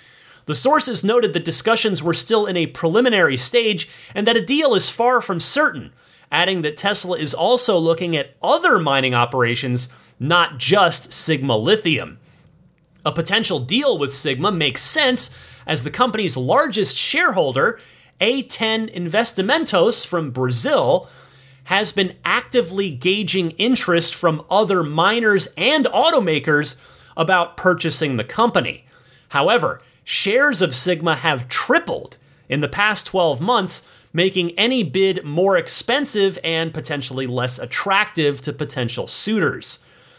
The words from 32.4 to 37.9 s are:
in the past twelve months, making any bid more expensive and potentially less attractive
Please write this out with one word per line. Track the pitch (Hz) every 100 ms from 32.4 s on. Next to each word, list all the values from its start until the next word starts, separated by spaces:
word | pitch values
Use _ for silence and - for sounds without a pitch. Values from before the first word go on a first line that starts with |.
| -
in | 139
the | 147
past | - 208 202 -
twelve | 190 165 131
months, | 180 240 185 - - - _
making | 160 190 190 170 175
any | 220 262
bid | 175 156 190 185
more | 151 151 190 185
expensive | 160 - - 262 285 208 196 165
and | 160 165 165
potentially | 160 - 147 131 131 131
less | 123 123 -
attractive | - - 196